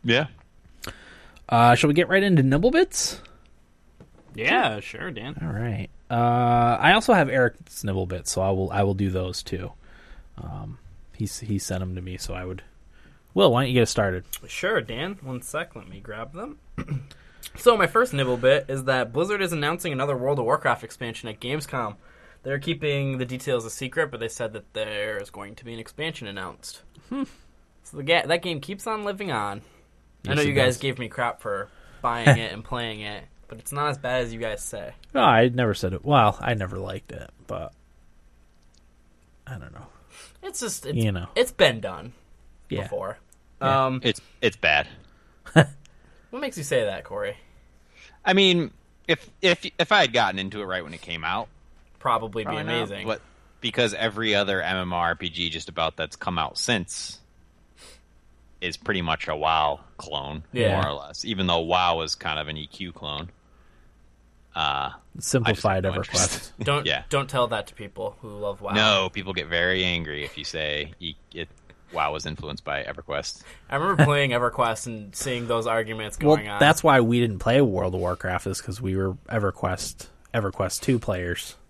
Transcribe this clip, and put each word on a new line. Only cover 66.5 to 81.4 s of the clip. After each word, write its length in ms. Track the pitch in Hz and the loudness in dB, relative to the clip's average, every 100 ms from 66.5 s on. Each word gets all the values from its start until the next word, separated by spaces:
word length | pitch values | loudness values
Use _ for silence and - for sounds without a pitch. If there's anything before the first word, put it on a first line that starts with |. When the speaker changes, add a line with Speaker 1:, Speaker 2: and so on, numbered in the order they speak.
| - | -6
Speaker 1:
<laughs> 80 | |
Speaker 3:
Don't, 220 | 107 143 147 | -2 0 0
Speaker 1:
Yeah. 180 | - - | -2 -2
Speaker 3:
don't 200 | 139 135 | -4 -2
tell 180 | 131 120 | -2 0
that 200 | 113 101 | -2 -6
to 60 | - | -12
people 400 | 101 - 104 - | -16 -8 -10 -10
who 80 | 113 | -16
love 320 | 104 104 98 | -6 -6 -6
WoW. 120 | 101 | -2
Speaker 1:
No, 360 | 101 107 101 95 | 2 4 4 2
people 220 | 104 92 | -4 -6
get 140 | 90 76 | -6 -2
very 360 | 85 90 92 | 0 2 2
angry 400 | 90 87 78 73 | 0 0 -4 -6
if 140 | 71 - | -8 -10
you 60 | |
say 500 | 73 82 76 73 76 - | -10 -6 -4 -4 -6 -10
e-, 160 | 85 73 _ | -14 -14 _
it, 160 | - 80 - - - - | -12 -12 -14 -20 -20 -10
WoW 200 | 82 73 | -2 -2
was 120 | 76 80 | -2 -8
influenced 360 | 78 76 73 | -10 -10 -10
by 200 | - 71 | -6 -6
EverQuest. 580 | - 73 - 71 - - - - - | -6 -12 -8 -8 -8 -12 -20 -20 -8
Speaker 3:
I 60 | 139 | -4
remember 260 | 175 175 147 | 0 4 4
Speaker 2:
<laughs> 0 | |
Speaker 3:
playing 260 | 143 139 | 4 2
EverQuest 540 | 120 120 123 120 110 123 | 2 0 2 0 0 -8
and 280 | 110 101 - | -10 -12 -8
seeing 320 | 139 123 117 | -4 -4 -2
those 180 | 117 113 | -2 0
arguments 500 | 113 110 110 107 - | -2 -2 -6 -8 0
Speaker 2:
Well, 140 | 147 151 | 4 4
Speaker 3:
going 140 | 107 | 2
on. 100 | 101 | 4
Speaker 2:
that's 240 | 143 156 | 4 6
why 180 | 160 135 | 6 6
we 180 | 117 120 | 6 4
didn't 200 | 120 98 | 2 0
play 220 | - 127 | 2 4
World 340 | 135 92 92 92 | 4 2 0 0
of 40 | |
Warcraft, 460 | 90 90 92 90 - | -2 -2 -2 -4 -4
is 140 | 87 | -6
'cause 180 | - 95 | -8 -6
we 140 | 95 95 | -2 0
were 180 | 95 92 - | -2 -4 -4
EverQuest, 800 | 113 101 - 95 92 - - - - - | -2 -2 -2 -4 -4 -8 -12 -18 -20 -6
EverQuest 480 | 117 101 - 92 - | -2 -2 -2 -4 -2
two 180 | - 123 | 0 0
players. 560 | - 92 87 87 | 0 -4 -2 -4